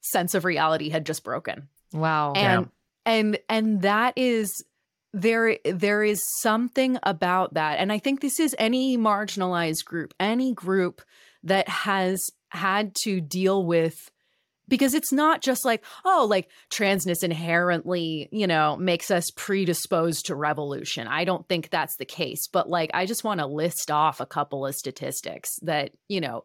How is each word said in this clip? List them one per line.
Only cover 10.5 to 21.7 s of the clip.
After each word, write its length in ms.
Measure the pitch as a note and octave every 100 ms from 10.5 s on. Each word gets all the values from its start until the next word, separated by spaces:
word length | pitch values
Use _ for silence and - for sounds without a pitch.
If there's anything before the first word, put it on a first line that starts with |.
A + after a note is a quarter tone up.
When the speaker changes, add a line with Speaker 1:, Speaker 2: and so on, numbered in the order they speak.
Speaker 1:
group 500 | A#3 F3 F#3+ F3+ - - _ - _
that 260 | E3 F#3+ F#3+
has 520 | - G#3+ G3 F#3 F#3 - - _
had 460 | F3 F#3+ G3 G#3+ -
to 160 | A3+ F#3+
deal 440 | D3+ F#3 F#3+ G3
with, 460 | F3 E3+ E3 E3 - _ _ _ _ _ -
because 260 | B3 C4+
it's 180 | D4 -
not 300 | C#4 D4+ D#4+
just 220 | C4+ B3
like, 200 | C4 A3+ - -
"Oh, 220 | F#4 F#4 A3+
like, 220 | G3 F3+ - _
transness 520 | - G3+ G3 F3+ F3
inherently, 1080 | F3+ D#3+ E3+ E3+ F3+ E3+ - F3+ E3 D#3 -
you 160 | A3 G3
know, 280 | D#3+ D3+ C#3+
makes 360 | F#3 E3+ -
us 180 | F3+ E3+ -
predisposed 920 | - G3 F3+ E3 - F3+ E3 D#3 -
to 80 |
revolution." 720 | C#3 D3+ D3 C#3+ C#3 - - A2+
I 180 | C#3+
don't 220 | F3+ F3+ E3
think 220 | F3 D#3